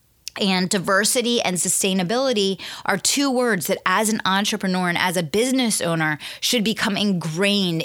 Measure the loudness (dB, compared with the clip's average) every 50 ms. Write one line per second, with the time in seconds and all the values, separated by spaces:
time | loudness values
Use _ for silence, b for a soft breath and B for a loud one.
0 | _ _ _ _ -18 -14 -6 -2 0 2 2 2 2 0 0 -2 0 2 2 2
1 | 2 2 2 0 0 2 0 0 0 0 0 -2 -2 -2 0 0 0 2 2 2
2 | 0 0 0 0 0 0 2 2 2 0 0 B B B B B B -2 -2 0
3 | 0 0 0 2 2 2 2 2 2 2 0 0 0 -2 -4 -2 0 0 2 2
4 | 2 2 0 0 0 0 0 0 0 0 -2 -2 -2 -2 0 0 0 0 0 0
5 | 0 0 0 0 -2 -2 0 0 0 2 2 0 0 0 0 0 -2 -2 0 0
6 | 0 -2 -2 -4 B B B B B 0 0 2 2 0 0 0 -2 -2 0 0
7 | 0 0 0 0 -2 -4 -2 0 0 2 2 2 2 0 0 -2